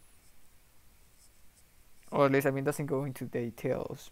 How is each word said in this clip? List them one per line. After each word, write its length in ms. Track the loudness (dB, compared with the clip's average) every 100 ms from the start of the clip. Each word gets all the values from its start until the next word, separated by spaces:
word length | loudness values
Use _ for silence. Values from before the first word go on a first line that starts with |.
| -20 -20 -20 -20 -20 -20 -20 -20 -20 -20 -20 -20 -20 -20 -20 -20 -20 -20 -20 -20 -4
Or 140 | 4 6
at 60 |
least, 140 | 6 4
I 40 |
mean, 120 | 2
it 40 | -2
doesn't 200 | -2 -2
go 180 | 0
into 200 | -2 -6
details. 840 | -4 -4 -4 -4 -2 -2 -4 -10 -14